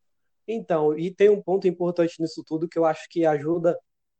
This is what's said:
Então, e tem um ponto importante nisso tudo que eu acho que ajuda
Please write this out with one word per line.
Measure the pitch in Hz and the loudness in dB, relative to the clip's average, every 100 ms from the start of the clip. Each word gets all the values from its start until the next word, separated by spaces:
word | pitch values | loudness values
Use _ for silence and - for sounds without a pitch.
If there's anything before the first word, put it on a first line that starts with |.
| _ _ _ _ - | _ _ _ _ -8
Então, | 226 180 165 151 156 | -8 -2 2 2 0
e | 175 | -4
tem | 185 202 | 2 4
um | 202 | 4
ponto | - 190 190 | 0 0 0
importante | 175 175 175 165 - | 0 -2 0 -2 -2
nisso | 160 - | -8 -8
tudo | - 156 170 | -8 -6 -4
que | 170 | 0
eu | |
acho | 165 156 - | 0 -2 -6
que | 175 | 0
ajuda | 160 151 151 175 170 165 - _ _ | 0 0 -2 0 0 -2 -8 _ _